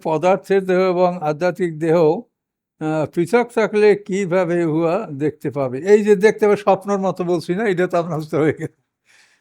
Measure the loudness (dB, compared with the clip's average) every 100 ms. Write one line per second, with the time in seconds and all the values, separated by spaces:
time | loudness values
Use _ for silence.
0 | -2 0 2 0 0 -2 2 0 2 2
1 | 0 0 -4 -2 -2 -2 -6 -4 0 4
2 | 4 0 -6 _ _ _ _ _ -4 -4
3 | -4 -4 0 0 0 -2 0 2 4 2
4 | -2 -4 0 0 0 0 0 0 0 -2
5 | -6 -4 -4 -4 -8 -4 -6 -4 2 4
6 | 4 4 4 2 0 2 2 0 0 -2
7 | -2 -4 -2 -4 -2 -4 -2 -2 0 -2
8 | -2 -8 -4 0 0 -2 -10 _ _ _
9 | _ _ _ _